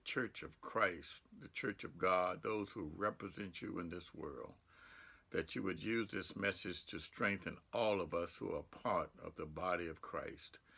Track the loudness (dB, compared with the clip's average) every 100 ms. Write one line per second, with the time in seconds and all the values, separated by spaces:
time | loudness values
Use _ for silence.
0 | -2 0 0 -2 -12 -10 -2 4 4 4
1 | -6 -12 -14 -16 -10 -2 -2 0 -4 2
2 | 6 8 6 2 0 0 0 -4 -4 0
3 | 0 0 -4 -4 -6 -4 -4 -2 -2 -4
4 | -8 -8 -6 -6 -8 -12 _ -20 -20 -18
5 | -20 -20 -4 0 0 0 0 0 0 2
6 | 2 -2 -4 0 0 2 -2 -4 -6 -6
7 | -6 0 2 2 -2 -8 -2 2 6 4
8 | 4 0 0 -2 -2 -2 -4 -4 2 4
9 | 2 -4 -10 -8 -6 -2 2 2 0 -6
10 | -6 -4 -4 -6 -12 -16 _